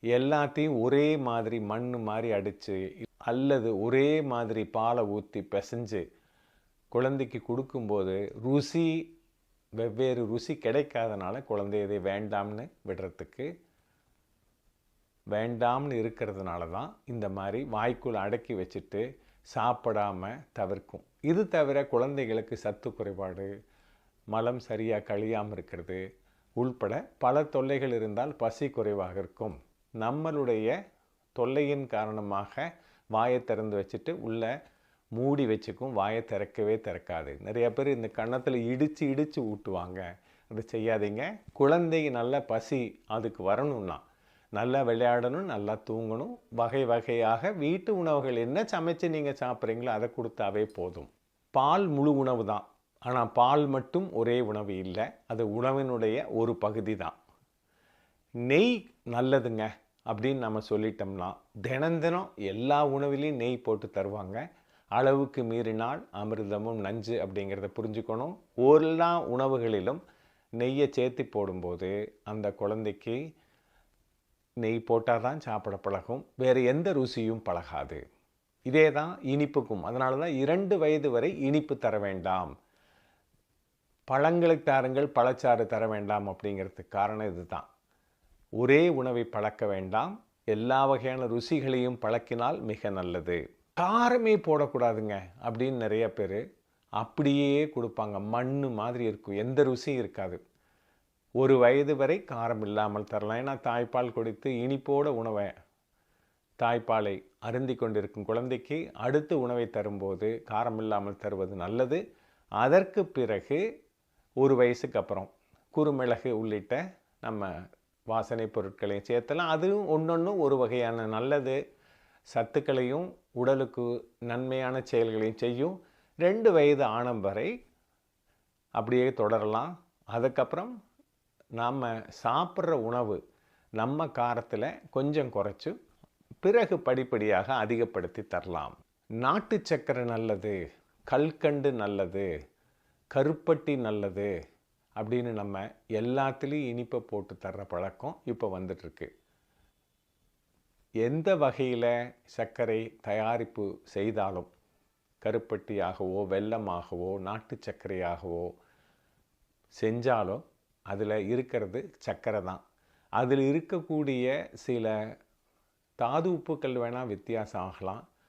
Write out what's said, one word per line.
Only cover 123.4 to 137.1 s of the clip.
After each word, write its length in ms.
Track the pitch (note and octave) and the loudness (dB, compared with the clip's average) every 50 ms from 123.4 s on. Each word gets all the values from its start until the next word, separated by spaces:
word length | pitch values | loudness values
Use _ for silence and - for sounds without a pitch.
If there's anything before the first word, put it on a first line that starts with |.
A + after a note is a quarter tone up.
| A#2+ C3 C3+ C3+ C3 A#2 - B2 A#2+ A#2+ A#2+ A#2 - - _ - | 4 4 4 4 2 -2 -2 -4 -2 -2 -2 -4 -6 -12 _ -10
நன்மையான 640 | A#2+ A#2+ A#2 B2 C3 C3 C3 C3 C3 B2+ C3 C3 B2+ | -6 -4 -4 -2 -2 -2 -2 -2 -2 -2 -2 -4 -2
செயல்களையும் 540 | - - A#2 A2+ A2+ A2 A2 G#2+ A2 A2 | 2 2 4 4 4 2 0 0 0 0
செய்யும். 460 | - A#2+ A#2+ A#2+ B2 C#3+ F3 F#3+ F3+ - _ _ _ _ _ _ | 0 -2 -2 0 0 0 -2 -2 -6 -14 _ _ _ _ _ _
ரெண்டு 340 | - E3+ F3+ G3+ A3+ A3 A3 | 2 2 2 4 6 6 6
வயது 320 | F3+ D#3+ D3 D3 D3 C3+ C#3 | 8 8 8 8 6 6 4
ஆனம் 360 | A2 G#2+ A#2 A#2+ B2 A#2+ G#2+ | 2 2 0 0 -2 -2 0
வரை 460 | F#2+ G2 G2 G#2+ C3 F#3+ A#3+ B3 - _ _ _ _ _ _ _ _ _ _ _ _ _ _ _ _ _ _ _ _ _ | -2 -2 0 -2 -2 -4 -4 -8 -12 _ _ _ _ _ _ _ _ _ _ _ _ _ _ _ _ _ _ _ _ _
அப்படியே 420 | - A2+ G#2+ A#2 B2 B2+ B2+ C3 B2+ | -4 -4 0 2 4 4 4 4 2
தொடரலாம். 680 | - A2 G#2 A2+ A2 G#2+ G#2+ A2 A2+ C3+ E3+ F3+ - _ _ _ _ _ | 2 2 2 2 2 2 2 0 0 -2 -4 -8 -12 _ _ _ _ _
அதுக்கப்புறம் 800 | - G#2+ A#2 A#2 C3+ C3+ C#3+ B2+ - - E3+ G3+ B3 B3 G#3 - _ _ _ _ _ _ _ _ _ _ _ _ | -6 -2 0 0 0 2 0 0 0 -2 -6 -8 -8 -10 -16 -18 _ _ _ _ _ _ _ _ _ _ _ _
நாம 540 | - - A2+ A#2 A#2+ C3+ C#3 B2+ A#2 A2+ A2+ - - - - - | -12 -6 -4 -2 -2 -2 -2 -4 -4 -4 -6 -8 -14 -10 -4 -2
சாப்பிட்ற 480 | A#2 B2 D3+ F3+ F3 - G3 F3 E3+ | 0 2 2 0 -2 -4 -4 0 0
உணவு 580 | D#3+ B2+ A2 A2+ A#2+ B2 A#2+ G#2+ G2 C#2+ - - _ _ _ _ _ _ _ _ | 0 0 0 0 0 0 0 -2 -2 -6 -6 -12 _ _ _ _ _ _ _ _
நம்ம 360 | - G#2+ A2+ B2 C#3+ D3+ D#3+ | -4 -2 0 0 0 -2 -4
காரத்துல 760 | C#3 - B2 A#2+ A#2+ A#2+ A#2 A2+ - - G#2 A#2 D#3 - - - - | -4 -2 -2 0 0 0 -2 -4 -4 -4 -4 -4 -4 -6 -10 -10 -4
கொஞ்சம் 420 | - C3+ C3+ D3 D3+ D#3 C3+ B2 A2+ | -2 0 0 2 2 0 0 0 0
குறைச்சு, 440 | G2+ G2 G#2 G2 - - D#3 G#3 - - _ _ _ _ - _ _ _ - - _ | -2 -2 -2 -4 -6 -8 -8 -8 -8 -12 _ _ _ _ -20 _ _ _ -20 -8 _
பிறகு 400 | - F#3 A3 A#3 G#3+ - F#3 D3+ | 2 4 6 6 6 4 2 0
படிப்படியாக 760 | - C3 B2+ C3 C3 B2+ | 2 2 2 2 2 0